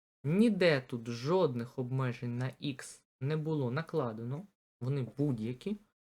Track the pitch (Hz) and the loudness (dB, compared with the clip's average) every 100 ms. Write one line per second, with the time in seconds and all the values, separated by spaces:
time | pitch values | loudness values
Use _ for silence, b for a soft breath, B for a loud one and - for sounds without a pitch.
0 | _ _ 135 175 233 196 180 143 127 120 | _ _ 0 4 4 6 4 4 2 -6
1 | 117 117 131 185 170 120 117 - 123 131 | -4 -4 0 4 4 0 -4 -6 -4 -2
2 | 131 120 123 120 131 - 147 - - - | -2 -4 -6 -4 -4 -6 -8 -8 -12 -18
3 | _ _ 135 156 151 156 127 127 160 160 | _ _ -4 -2 0 0 0 -2 -2 -2
4 | 123 110 117 143 202 _ _ _ 123 143 | -2 -4 -6 -8 -10 _ _ _ -2 -2
5 | 117 - 147 120 110 123 - 208 - _ | -2 0 0 2 -2 -4 -6 -8 -10 _